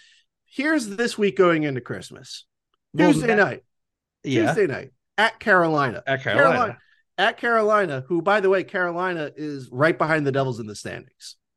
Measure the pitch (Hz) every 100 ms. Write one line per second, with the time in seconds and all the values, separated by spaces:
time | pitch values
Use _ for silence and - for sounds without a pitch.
0 | _ _ _ _ _ - 294 311 220 196
1 | 233 - 202 190 180 160 151 127 - 104
2 | - 123 131 - _ _ _ _ _ -
3 | 349 - 240 208 170 117 _ _ _ _
4 | _ _ 139 131 302 165 175 104 - _
5 | _ - 220 - 220 185 165 151 131 90
6 | - 135 131 110 262 - 214 - _ _
7 | _ - 208 233 240 226 214 214 180 131
8 | 131 170 180 208 190 190 170 196 175 170
9 | 185 170 147 - 151 139 120 123 156 170
10 | 156 156 139 135 135 113 107 101 101 92
11 | - _ - - _